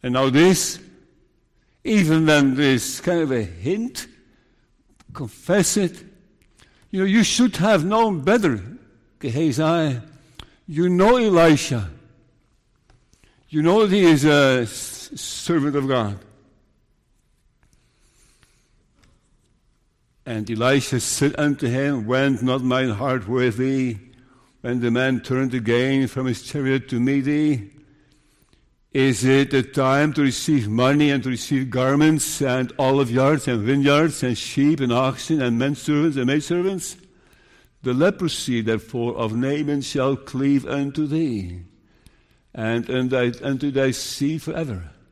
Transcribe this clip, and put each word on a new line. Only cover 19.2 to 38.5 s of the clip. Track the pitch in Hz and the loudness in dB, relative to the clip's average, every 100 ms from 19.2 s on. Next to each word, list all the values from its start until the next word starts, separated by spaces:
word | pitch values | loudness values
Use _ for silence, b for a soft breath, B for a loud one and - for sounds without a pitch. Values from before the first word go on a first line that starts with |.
| _ _ _ _ _ _ _ _ _ _ | _ _ _ _ _ _ _ _ _ _
And | - 110 104 | -10 -8 -6
Elisha | 110 123 139 - 127 | 0 2 2 0 -4
said | - - 143 151 | -4 -2 -2 0
unto | 147 139 127 | -2 -2 -2
him, | 127 139 139 107 | -2 -2 -4 -2
"Went | 127 139 131 | 0 0 0
not | 127 131 | 0 -2
mine | 127 127 131 | 0 0 0
heart | 101 135 131 98 | -2 -2 -4 -2
with | 127 123 110 | 0 0 0
thee | 131 135 127 104 - b b b b b | -2 -2 -2 -6 -16 b b b b b
when | 123 123 | -6 -2
the | 120 | 0
man | 120 131 127 | 0 0 -2
turned | - 131 135 | -2 -2 -2
again | 127 113 117 131 135 131 | -2 0 0 2 0 -2
from | 135 131 | -4 -4
his | 117 | -6
chariot | - 147 131 135 - | -8 -6 -2 -2 -2
to | 123 | -2
meet | 127 139 | 0 0
thee? | 135 147 151 135 98 - b b b b b b b b b _ _ | 0 0 0 -2 -6 -20 b b b b b b b b b _ _
Is | 139 135 107 | 0 0 2
it | 127 135 135 | 2 4 4
a | 135 | 0
time | 123 - 131 135 151 | -2 0 2 2 0
to | 151 | 2
receive | 143 123 - 147 104 | 0 0 0 0 0
money | 110 127 143 147 | 0 2 4 2
and | 139 | 0
to | 131 | -4
receive | 120 - 139 131 | -6 -2 -4 -2
garments | 127 131 143 156 156 - - | -2 0 4 4 2 -2 -4
and | 135 127 123 - | -2 -2 -4 -2
olive | 131 135 131 | 2 2 2
yards | 123 135 151 - | 2 2 2 0
and | 117 | -2
vineyards | 107 139 139 147 160 - | 0 2 4 4 2 0
and | 127 117 | -4 -4
sheep | - - 143 156 | -4 0 2 2
and | 127 | 0
oxen | 117 131 131 - 156 | 0 0 -4 -4 -2
and | 127 117 | 0 0
menservants | 135 143 - 147 160 139 | -2 -4 -2 0 0 0
and | 123 | 0
maidservants? | 143 147 175 185 190 - - _ b b b b b b b | -2 -2 -2 -2 -4 -10 -16 _ b b b b b b b
The | 127 | -4
leprosy, | 127 175 202 175 - - | 2 2 0 -6 -4 -4